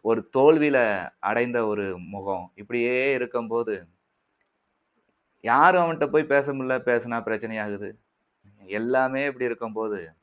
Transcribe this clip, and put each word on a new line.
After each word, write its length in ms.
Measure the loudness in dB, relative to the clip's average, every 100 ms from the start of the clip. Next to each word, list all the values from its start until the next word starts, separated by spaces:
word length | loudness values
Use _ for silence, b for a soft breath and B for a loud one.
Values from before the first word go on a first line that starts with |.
ஒரு 280 | 2 0 0
தோல்வியில 760 | 6 6 6 4 4 2 0 -6 _
அடைந்த 480 | -2 0 0 0 -2
ஒரு 320 | -2 -4 -6
முகம். 540 | -10 -10 -6 -6 -8
இப்படியே 580 | -18 -6 -2 0 0 0
இருக்கும்போது 760 | -2 -2 -4 -2 -4 -2 -6 -8 _ _ _ _ _ _ _ _ _ _ _ _ _ _ _
யாரும் 420 | 0 6 6 6
அவன்கிட்ட 240 | 2 0 2
போய் 180 | 2
பேச 280 | 2 0 0
முடியல, 260 | -4 -2 -2
பேசினா 380 | 0 -2 0 -6
பிரச்சனையாகுது. 760 | -4 -6 -6 -8 -6 -8 -10 -14 _ _ _ _ _ _
எல்லாமே 640 | -8 -6 0 0 0 -2 -4
இப்படி 180 | -2
இருக்கும்போது 680 | -4 -4 -6 -4 -4 -6 -10 _